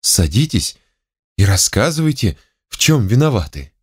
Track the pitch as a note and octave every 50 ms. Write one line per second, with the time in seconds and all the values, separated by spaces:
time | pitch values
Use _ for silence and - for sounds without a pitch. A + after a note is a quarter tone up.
0 | - - - - E2+ D2+ D#2+ G#2+ D#3 D#3 - - D#2+ - - _ _ _ _ _
1 | _ _ _ _ _ _ _ - G2 G2 G2 F2+ - - - G2 A2 D#3+ E3 D#3
2 | D#3+ D#3 C#3+ - - G2+ - - _ _ _ _ _ _ - - - - D#3 D3
3 | G#2+ F#2+ A2 B2+ D3 D#3 C3+ G#2 D#2+ - - C#2+ C2+ - _ _